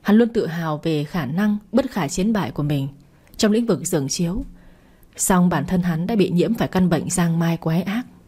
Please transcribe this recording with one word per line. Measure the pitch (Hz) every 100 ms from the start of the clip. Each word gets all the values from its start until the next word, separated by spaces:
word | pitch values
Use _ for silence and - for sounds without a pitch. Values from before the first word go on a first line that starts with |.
Hắn | - 214
luôn | 233
tự | 226 170
hào | 165 165 151
về | 165 156
khả | 147 185 127
năng | 160 208 208 -
bất | 233 269
khả | - 170
chiến | - 190
bại | 214 143
của | -
mình | 147 147 139 - - _ _ -
trong | 220
lĩnh | 214 233
vực | 196 180
giường | 175 135
chiếu. | - 170 208 269 - - - - _ - -
Song | - 185 180
bản | 170 139
thân | 185
hắn | 180 160 175
đã | 226
bị | 185
nhiễm | 175 214
phải | 226 -
căn | 190 180
bệnh | 160 -
giang | - 170 165
mai | 165 165
quái | 165 160
ác. | 190 214 254 -